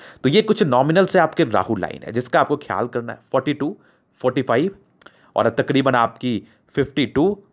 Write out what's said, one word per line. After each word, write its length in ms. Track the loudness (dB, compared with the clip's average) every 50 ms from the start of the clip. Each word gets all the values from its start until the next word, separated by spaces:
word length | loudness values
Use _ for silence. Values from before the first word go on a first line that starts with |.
| -20 -20 -10 -2 0
तो 60 | 2
ये 120 | 2 2
कुछ 220 | 2 2 2 2 2
नॉमिनल 420 | 2 2 2 2 4 4 2 2
से 140 | 4 4 2
आपके 240 | 2 2 2 0 -2
राहु 320 | 0 0 -2 0 0 -2
लाइन 240 | -4 -4 -8 -8 -10 -12
है, 80 | -8
जिसका 280 | -6 -6 -4 0 0 0
आपको 180 | 2 0 -2
ख्याल 300 | -4 -4 -6 -4 -4 -4
करना 240 | -4 -6 -8 -8 -8
है। 80 | -12 -14 _ -4
फ़ोर्टी 220 | -4 -2 -2 -2 -4
टू, 240 | -4 -4 -6 -8 -10 _ _ _ _ _ _ _
फ़ोर्टी 240 | -4 -4 -2 -2 -2
फ़ाइव 340 | -2 0 0 0 0 -2 -4 -10 _ _ _ _ -20 -20 _ _ _ _ -2
और 140 | 0 0 0
तकरीबन 460 | 0 0 -2 0 2 2 2 2 2
आपकी 480 | 2 0 0 -2 -6 -6 -4 -4 -6 -8 _ _ _ _ _ -4
फ़िफ़्टी 300 | -4 -4 -2 -2 -4 -2
टू 380 | 0 0 0 0 0 0 -4 -10 -10